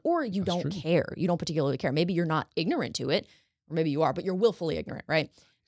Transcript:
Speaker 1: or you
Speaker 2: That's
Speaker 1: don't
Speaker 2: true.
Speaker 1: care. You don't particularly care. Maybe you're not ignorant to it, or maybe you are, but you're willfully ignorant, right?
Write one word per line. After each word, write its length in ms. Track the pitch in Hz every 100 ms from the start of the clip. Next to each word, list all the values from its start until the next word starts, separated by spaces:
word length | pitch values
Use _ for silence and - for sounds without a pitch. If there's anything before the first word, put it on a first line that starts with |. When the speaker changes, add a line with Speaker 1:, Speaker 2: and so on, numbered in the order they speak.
Speaker 1:
or 220 | - 339 254
you 180 | 190
Speaker 2:
That's 200 | 185 175
Speaker 1:
don't 80 | 147
Speaker 2:
true. 100 | 196
Speaker 1:
care. 320 | 151 170 - -
You 100 | 180
don't 100 | 175
particularly 400 | 165 160 143 135
care. 140 | 165
Maybe 220 | 143 175
you're 120 | 170 170
not 220 | 156 - -
ignorant 400 | 170 320 - -
to 160 | 127
it, 160 | 170 - - _ _ -
or 60 | 160
maybe 160 | 160
you 100 | 143
are, 100 | 151
but 120 | 180 185
you're 80 |
willfully 440 | 185 226 - 165 160
ignorant, 280 | - - -
right? 220 | 160 - _ - _